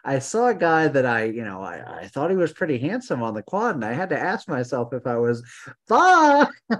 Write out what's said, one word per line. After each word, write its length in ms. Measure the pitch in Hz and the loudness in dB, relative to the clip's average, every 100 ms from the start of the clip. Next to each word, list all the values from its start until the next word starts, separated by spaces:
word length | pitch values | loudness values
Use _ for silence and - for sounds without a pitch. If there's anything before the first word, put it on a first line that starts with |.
I 140 | 131 135 | -4 -4
saw 300 | - 220 247 | -2 0 0
a 60 | |
guy 340 | 196 170 160 160 | 2 2 2 2
that 180 | 139 127 | 2 2
I, 180 | 117 | 0
you 180 | 110 113 | -2 -4
know, 200 | 107 95 | -8 -8
I, 400 | 95 82 - 82 | -10 -12 -14 -14
I 60 | 95 | -12
thought 200 | 135 165 | -4 -2
he 80 | 190 | 0
was 160 | 165 | 0
pretty 240 | - 175 127 | -2 -4 -2
handsome 460 | 147 247 - 139 | -2 -6 -6 -4
on 100 | 113 | -4
the 100 | 107 | -6
quad, 340 | - 196 233 156 | -6 -4 -2 -2
and 80 | |
I 100 | 107 | -4
had 160 | 127 185 | -4 -2
to 100 | 135 | -2
ask 260 | 160 - - | -2 -6 -6
myself 460 | 135 123 127 120 | -6 -4 -4 -4
if 140 | 127 127 | -6 -4
I 100 | 117 | 0
was 260 | 120 117 120 - - - - | 0 -2 -6 -20 -20 -20 0
bi, 580 | 269 359 349 302 285 285 - - | 4 6 8 8 6 4 0 -6
<laughs> 20 | 226 | -6